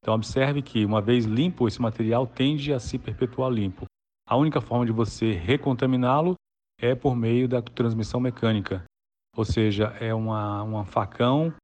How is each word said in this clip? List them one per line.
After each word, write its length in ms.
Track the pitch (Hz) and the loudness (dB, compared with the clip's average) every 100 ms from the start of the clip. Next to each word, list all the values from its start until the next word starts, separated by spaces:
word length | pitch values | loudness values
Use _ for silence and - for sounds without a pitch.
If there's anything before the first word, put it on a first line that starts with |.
Então, 120 | - | 0
observe 480 | 110 110 135 135 143 | 0 0 0 0 0
que, 240 | 135 113 104 | -2 0 2
uma 160 | 107 | 2
vez 240 | 101 123 110 | 4 2 2
limpo, 420 | 110 170 175 120 | 0 0 2 -2
esse 140 | - | 0
material 440 | 120 - 110 117 127 | -4 -2 0 0 0
tende 460 | - 131 151 143 | 0 0 0 -2
a 80 | 135 | -4
se 180 | - 131 | -4 -8
perpetuar 540 | - 101 123 120 131 | -6 -4 -4 -2 -2
limpo. 320 | 117 98 - 98 _ _ _ - | 0 -2 -6 -14 _ _ _ 0
A 80 | 117 | 2
única 240 | 156 147 | 2 0
forma 240 | 117 120 120 | -2 0 0
de 80 | |
você 400 | 113 110 - 113 | 0 -2 0 -2
recontaminá-lo 1000 | 95 85 139 143 123 131 127 123 139 170 180 _ _ _ _ | 0 0 0 0 0 0 2 2 2 2 -2 _ _ _ _
é 160 | 120 127 | -2 2
por 220 | 139 120 | 0 0
meio 320 | 113 120 127 | 2 2 2
da 120 | 123 | 0
transmissão 600 | 120 - 120 113 104 127 | -4 -2 0 0 -2 -2
mecânica, 600 | 127 120 113 107 95 92 87 _ _ _ _ - | -2 0 0 0 -2 -8 -8 _ _ _ _ -4
ou 80 | |
seja, 420 | 107 - 107 101 107 - | -2 2 2 2 -2 -2
é 140 | 113 | -4
uma, 480 | 113 110 107 104 104 | -2 -2 -2 -4 -4
uma 220 | 107 107 98 | -4 -6 -2
facão 680 | - 101 - 120 139 165 156 | -2 -2 0 2 2 0 -4